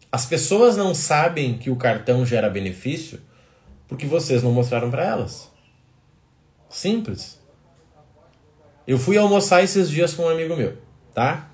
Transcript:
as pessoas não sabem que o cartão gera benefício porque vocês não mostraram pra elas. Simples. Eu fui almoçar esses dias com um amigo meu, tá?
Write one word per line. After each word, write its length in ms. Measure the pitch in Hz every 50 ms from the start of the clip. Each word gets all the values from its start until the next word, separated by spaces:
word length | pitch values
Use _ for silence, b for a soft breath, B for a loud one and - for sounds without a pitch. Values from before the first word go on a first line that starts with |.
| _ _
as 140 | - 123 -
pessoas 500 | - 165 151 - - 196 208 240 240 214
não 180 | 202 202 185 170
sabem 640 | - - - 156 151 160 170 170 156 139 123 117
que 120 | - - 135
o 60 | 127
cartão 480 | 123 131 120 110 107 - - 123 127 127
gera 240 | 123 120 113 107 104
benefício 680 | 92 101 98 95 92 - - 127 151 - - - - - - b b b b b b b b b b b _
porque 180 | _ 139 131 147
vocês 380 | 143 151 170 160 - 131 120 123
não 80 | 123
mostraram 400 | 120 123 120 120 123 120 123 120
pra 120 | 123 139 175
elas. 460 | 214 226 - 110 98 - - - - _ _ _ _ _ _ _ _ _ _ _ _ _ _ _ _ _ _ _ _ _ _ _ _
Simples. 680 | - - - 185 220 233 - - 98 - - - - _ _ _ _ _ _ _ _ _ _ _ _ _ _ _ _ _ _ _ _ _ _ _ _ _ _ - _ _ _
Eu 140 | - 131 123
fui 180 | 123 - 202
almoçar 460 | 208 208 202 202 202 196 - 185 180 190
esses 260 | 190 - 202 185 156
dias 240 | 147 156 170 165 -
com 100 | - 170
um 60 | 165
amigo 260 | 165 160 165 160 170
meu, 220 | 156 117 92 - - - - - - _ _ -
tá? 360 | - 120 135 160 - - -